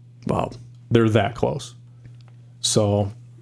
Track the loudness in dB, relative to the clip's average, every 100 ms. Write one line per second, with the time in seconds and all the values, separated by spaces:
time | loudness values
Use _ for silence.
0 | -20 -16 -4 -4 -4 -8 -20 -20 0 2
1 | 4 2 0 -2 -4 -4 -10 -20 -20 -20
2 | -20 -20 -20 -20 -20 -10 -2 0 2 2
3 | -2 -6 -20 -20